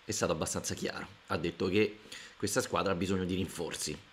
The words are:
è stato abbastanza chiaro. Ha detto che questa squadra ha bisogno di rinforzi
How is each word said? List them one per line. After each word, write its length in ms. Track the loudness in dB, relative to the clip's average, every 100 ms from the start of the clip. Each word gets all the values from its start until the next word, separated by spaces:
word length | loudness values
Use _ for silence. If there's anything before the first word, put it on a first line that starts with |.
è 60 | -4
stato 220 | 0 2
abbastanza 420 | 2 0 -2 -2
chiaro. 320 | -4 -4 -4 -10 -14 -4
Ha 100 | -2
detto 300 | 0 0 2
che 320 | 4 4 0 -14 -14 -16 -6
questa 260 | 0 0
squadra 320 | 2 2 2
ha 20 | 2
bisogno 300 | 2 2 2
di 100 | 0
rinforzi 600 | -2 -4 -6 -4 -6 -6 -10